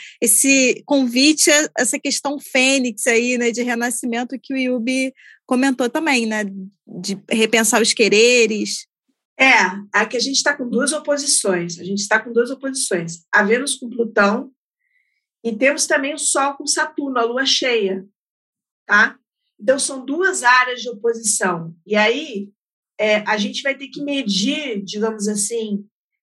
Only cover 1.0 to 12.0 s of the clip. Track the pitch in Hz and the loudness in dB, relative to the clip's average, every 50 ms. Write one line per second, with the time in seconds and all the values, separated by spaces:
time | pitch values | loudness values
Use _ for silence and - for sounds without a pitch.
1 | 262 240 233 254 277 302 311 294 - 330 294 294 311 302 - - 247 - - 285 | 2 2 2 4 4 4 4 4 4 4 4 4 2 0 -2 -2 -2 -2 -2 -4
2 | - 285 - - - 285 294 277 - - - 262 254 262 269 277 247 247 214 - | -4 -4 -4 -4 -4 -4 -6 -6 -8 -2 0 2 2 2 2 2 0 -2 -4 -2
3 | - 262 233 226 240 247 247 240 240 233 220 240 247 247 240 233 240 247 240 - | 0 2 2 2 2 2 0 0 0 0 0 -2 -2 -2 -2 -2 -2 -4 -4 -4
4 | - 247 233 233 254 240 277 240 _ - 277 262 254 254 254 247 220 247 254 262 | -6 -4 -4 -4 -6 -6 -10 -12 _ -6 -4 -2 -2 0 -2 -2 -2 -2 0 0
5 | 262 262 262 _ - - - _ _ - 262 254 269 277 262 - 254 233 - 311 | -2 -4 -6 _ -20 -20 -20 _ _ -2 0 2 2 2 2 0 -2 -2 -2 -2
6 | 320 311 269 240 226 220 220 214 208 196 196 196 190 196 _ _ _ - - 175 | 0 0 0 0 0 0 -2 -4 -4 -6 -8 -10 -14 -16 _ _ _ -16 -14 -10
7 | 180 190 196 190 - - - 220 220 214 214 202 233 220 247 220 233 - - - | -8 -8 -8 -8 -4 -2 0 2 2 2 2 2 2 4 2 2 2 2 2 2
8 | 226 196 202 208 226 240 247 247 226 208 220 208 208 202 - - - _ _ _ | 2 4 6 6 6 6 6 6 4 2 2 -2 -4 -4 -6 -10 -10 _ _ _
9 | _ _ _ _ _ _ _ - 262 269 247 220 190 185 190 202 202 - - 202 | _ _ _ _ _ _ _ 2 4 4 6 6 4 2 -2 -6 -8 -2 0 0
10 | 220 220 - 240 - 269 277 - - 302 294 - 262 240 196 233 277 277 311 302 | 0 0 -2 -4 -2 -2 0 0 0 0 -2 -2 -4 -2 -2 0 0 0 -2 -4
11 | 302 294 285 277 285 - - - - 202 180 175 170 175 170 175 175 185 202 202 | -2 -2 -2 -2 0 0 0 0 0 0 0 0 -2 -4 -8 -10 -8 -6 -6 -4